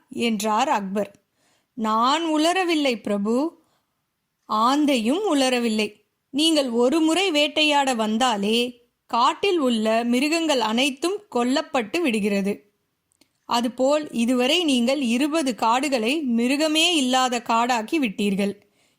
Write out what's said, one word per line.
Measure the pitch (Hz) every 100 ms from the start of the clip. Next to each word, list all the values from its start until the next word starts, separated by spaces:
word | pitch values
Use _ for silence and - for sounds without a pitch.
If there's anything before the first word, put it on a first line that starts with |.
| _
என்றார் | - 233 220 214 214 277
அக்பர். | 240 196 202 202 - _ _ _ _ _
"நான் | - 220 220 240 302
உளரவில்லை, | 330 302 320 359 359 320 285 233
பிரபு. | - 202 202 240 320 - _ _ _ _ _ _ _ _ -
ஆந்தையும் | 214 233 277 294 262 214 320 427
உளரவில்லை. | 294 262 247 233 220 214 - _ _ _
நீங்கள் | 269 320 311 269
ஒரு | 233 240 320
முறை | 311 330 392
வேட்டையாட | 294 302 294 302 285 277
வந்தாலே, | 240 214 220 254 214 202 226 247 240 _ _ -
காட்டில் | 233 262 330 392 359
உள்ள | 254 233 220 226
மிருகங்கள் | 240 247 294 330 320 269
அனைத்தும் | 214 226 285 262 349 403 -
கொல்லப்பட்டு | 240 247 277 302 269 220 330
விடுகிறது. | 330 220 202 202 196 208 _ _ _ _ _ _ _ _
அதுபோல் | - 233 240 226 262 302 302
இதுவரை | - 233 254 254 330
நீங்கள் | 330 254 233 285
இருபது | 254 240 294 320 269
காடுகளை | 214 226 240 294 262 214 311
மிருகமே | 277 233 240 277 311 311 339 339
இல்லாத | 254 254 254 240 233
காடாக்கி | 226 240 247 220 330
விட்டீர்கள். | 254 190 208 196 202 196 _ _ _